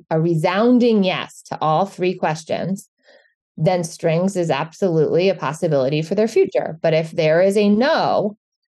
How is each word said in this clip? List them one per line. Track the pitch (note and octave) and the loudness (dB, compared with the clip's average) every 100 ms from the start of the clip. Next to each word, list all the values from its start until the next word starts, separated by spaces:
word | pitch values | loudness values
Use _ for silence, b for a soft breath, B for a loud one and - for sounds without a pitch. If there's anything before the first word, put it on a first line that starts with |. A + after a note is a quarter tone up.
| - | -4
a | D#3+ | -2
resounding | E3 E3+ F3 F#3 A#3+ B3 A#3+ A3 | 0 0 0 2 2 4 4 2
yes | F#3 D#3 - - | 2 -2 -6 -12
to | - - | -12 -4
all | D#3 D#3 G3 | 0 0 -2
three | - F3+ | -2 -4
questions, | F#3 F3+ D#3 - E2+ B2 G3 - _ b b b b _ - | -2 -4 -4 -6 -6 -4 -8 -10 _ b b b b _ -4
then | D#3+ F#3 | 0 0
strings | E3 - E3 D#3+ F#3 F#3+ | -2 -4 -2 0 0 -2
is | E3+ | -2
absolutely | C3+ E3 - G3 E3 C#3+ D#3+ F#3+ | -2 -4 -4 -2 2 2 2 0
a | F3+ | 0
possibility | C#3 D#3+ F3 D3 C3 D3+ | -4 -4 -2 0 0 -2
for | D#3+ G3+ | -2 -2
their | A3+ | 0
future. | F#4 G4 D#3 - E3 | 0 0 0 -4 -4
But | E3 | -2
if | D#3+ E3 | 0 -2
there | - D#3 D#3+ | -2 2 4
is | F#3+ G3+ | 4 4
a | G3+ | 2
no, | G#3 C4+ D#4 D#3 G2 G3 G#3 _ _ _ | 2 2 0 0 0 -2 -6 _ _ _